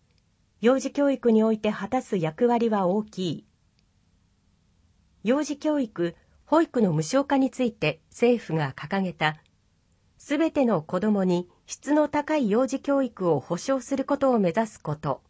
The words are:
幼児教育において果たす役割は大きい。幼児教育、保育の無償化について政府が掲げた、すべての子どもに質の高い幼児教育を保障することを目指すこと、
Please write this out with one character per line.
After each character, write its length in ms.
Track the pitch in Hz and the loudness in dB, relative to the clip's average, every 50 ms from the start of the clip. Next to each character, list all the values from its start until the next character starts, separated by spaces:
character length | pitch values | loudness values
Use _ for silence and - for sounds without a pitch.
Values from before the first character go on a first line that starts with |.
| _ _ _ _ _ _ _ _ _ _ _ _ | _ _ _ _ _ _ _ _ _ _ _ _
幼 180 | 208 233 269 269 | 2 2 2 2
児 140 | 269 262 | 0 -2
教 180 | - 285 285 277 | -2 0 0 2
育 220 | 269 - - 240 | 0 2 2 2
に 100 | 220 220 | 4 4
お 80 | 220 220 | 4 2
い 80 | 220 214 | 0 0
て 140 | - 208 | -2 -4
果 160 | 208 - 196 202 | -4 -4 -6 -4
た 140 | 254 254 | -4 -4
す 160 | 254 - 214 185 | -4 -4 -4 -2
役 280 | 160 156 160 - 240 | -2 -4 0 0 2
割 240 | 240 240 226 233 226 | 2 2 2 2 0
は 160 | 214 202 185 | 0 0 0
大 160 | 175 190 214 | 0 0 -2
き 160 | 214 - - 180 185 165 | -4 -6 -8 -6 -6 -6
い。 140 | 127 - - _ _ _ _ _ _ _ _ _ _ _ _ _ _ _ _ _ _ _ _ _ _ _ _ _ _ _ _ _ _ _ _ _ _ _ - | -6 -8 -10 _ _ _ _ _ _ _ _ _ _ _ _ _ _ _ _ _ _ _ _ _ _ _ _ _ _ _ _ _ _ _ _ _ _ _ -2
幼 180 | 208 262 302 | 0 0 0
児 160 | 294 294 285 294 | 0 -4 -6 -4
教 220 | - 311 302 285 | -2 -2 -2 -2
育、 340 | 247 214 - - 170 170 165 _ _ _ _ _ _ | -2 -4 -4 -4 -4 -4 -6 _ _ _ _ _ _
保 180 | - 285 330 | 0 2 2
育 200 | 320 - - 247 | 2 2 0 0
の 100 | 214 180 | 2 2
無 100 | 151 - | 2 0
償 240 | 233 - 262 269 277 | -2 0 -2 -2 0
化 100 | - 285 | 0 0
に 140 | 269 269 254 | 0 0 0
つ 140 | - - 254 | -2 -2 -2
い 80 | 220 | -2
て 280 | 208 - 151 151 - - _ _ | -2 -2 -4 -4 -4 -6 _ _
政 300 | - - 240 240 247 220 | -4 0 2 2 2 0
府 140 | - - 160 | -2 -4 -4
が 180 | 160 147 131 | -4 -4 -4
掲 300 | - - - 147 196 196 | -6 -10 -8 -6 -4 -4
げ 100 | 190 180 | -4 -4
た、 260 | 156 - 156 156 156 - _ _ _ _ _ _ _ _ _ _ _ _ _ _ _ _ | -4 -2 -2 -2 -2 -4 _ _ _ _ _ _ _ _ _ _ _ _ _ _ _ _
す 200 | - - 196 269 | -6 -4 0 0
べ 140 | 330 311 | 0 0
て 120 | - 294 262 | 2 2 2
の 180 | 226 202 156 | 2 2 0
子 180 | 156 - 180 180 | -2 -2 -4 -2
ど 100 | 196 214 | 0 0
も 140 | 208 196 185 | 2 2 2
に 240 | 185 175 175 175 - _ _ _ | 2 2 0 -2 -6 _ _ _
質 260 | - - - - 262 | -18 -18 -10 -4 0
の 140 | 302 311 302 | 2 2 2
高 300 | 294 302 294 294 - 311 | 2 0 -2 -2 -2 -2
い 120 | 302 247 190 | 0 0 2
幼 200 | 202 240 269 - | 2 2 0 0
児 100 | 269 269 | -2 -4
教 240 | - 277 277 277 | -2 0 0 2
育 300 | 269 - - - 185 170 | 0 -2 -4 -2 0 0
を 80 | 156 135 | 0 0
保 160 | - - 170 | 0 -4 -6
障 260 | 175 - - 269 262 | -4 -2 -2 -4 -4
す 140 | - - 277 | -4 -4 -4
る 80 | - - | -4 -2
こ 140 | - 302 277 | -2 0 2
と 120 | 269 262 | 2 2
を 80 | 247 220 | 4 4
目 120 | 190 170 | 2 2
指 180 | - 220 226 214 | 0 0 -2 -2
す 120 | - - | -6 -10
こ 140 | - 156 147 | -8 -8 -6
と、 260 | 151 156 147 127 - _ _ | -4 -4 -4 -6 -6 _ _